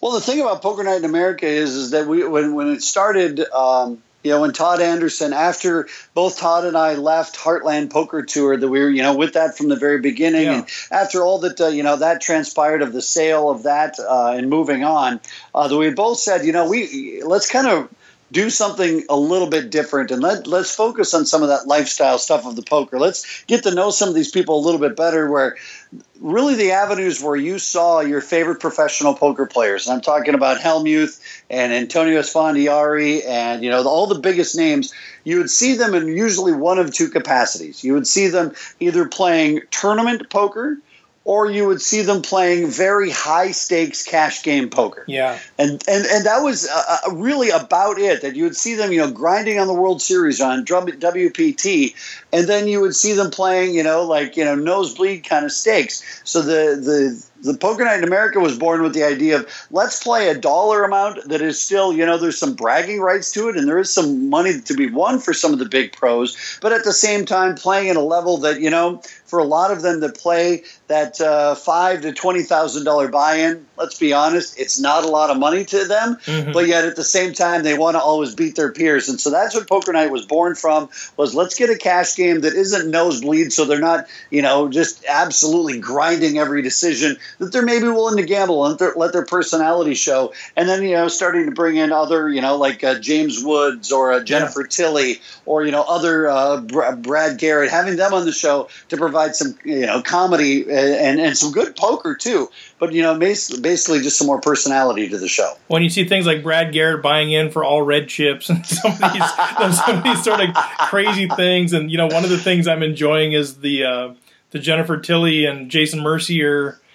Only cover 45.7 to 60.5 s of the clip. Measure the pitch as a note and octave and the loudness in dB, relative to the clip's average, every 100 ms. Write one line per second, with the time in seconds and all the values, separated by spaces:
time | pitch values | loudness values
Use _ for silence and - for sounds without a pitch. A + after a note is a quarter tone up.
45.7 | C#3+ - G3+ - G#3 G#3 A#3 D4 A3+ - | -2 0 0 2 2 2 2 0 -2 -2
46.7 | D#3 - E3+ F#3 E3 A#3 C#4+ A#3 E3 B2+ | -2 0 -2 -2 -4 -2 0 2 2 2
47.7 | F3 G3+ G3 G3+ - C#3 C3 E3+ C#3 A#3 | 2 2 2 0 0 -2 -2 -2 -2 -6
48.7 | A3 G3+ E3+ D3 A2+ D#3+ G3+ G#3+ G#3 F#3+ | -2 0 0 0 0 0 0 0 0 0
49.7 | F3+ F#3 F3+ - F#3 D#3+ B2 C3 C3 B2 | 2 2 0 0 2 2 2 0 -2 0
50.7 | F3+ F3+ C#3 E3+ F3+ F3 F3 D#3+ C#3 G3 | 0 -2 -2 -2 0 0 2 0 0 0
51.7 | F3 C3 - - - - E3+ F3+ G#3 G#3 | 0 0 -4 -18 -16 -4 0 2 0 0
52.7 | G3+ F#3+ - G#3+ G3+ F#3+ - F#3+ F#3 F#3 | 0 0 0 0 0 0 -2 0 0 0
53.7 | E3+ D#3 D#3+ E3+ D#3 C#3 E3 D3+ C#3+ D#3 | 0 0 0 0 0 -2 -2 0 0 0
54.7 | F#3+ E3+ A2+ F#3+ F#3 - D3+ D3 - A3 | 0 -2 -2 -2 -2 -2 -2 -2 -2 0
55.7 | G#3 A#2+ - - - - E3+ D3 D#3+ D#3 | 2 0 -6 -14 -16 -4 -2 0 2 2
56.7 | C#3+ C3 D3 C3+ A#2 - - C3 C#3 F#3+ | 0 0 2 0 -2 -16 -8 -4 -2 -2
57.7 | A3 A#3+ G3+ E3+ F#3+ A3 G3+ E3 A#2+ E3 | 0 0 0 0 2 2 2 0 0 0
58.7 | E3 D#3+ D3+ D3 C3+ D#3 D3 - - - | 2 0 0 0 2 2 0 -2 -16 -4
59.7 | F#3 A#3 - A#3+ A#3 F#3+ D3+ D#3 | -2 0 -2 -2 0 2 0 0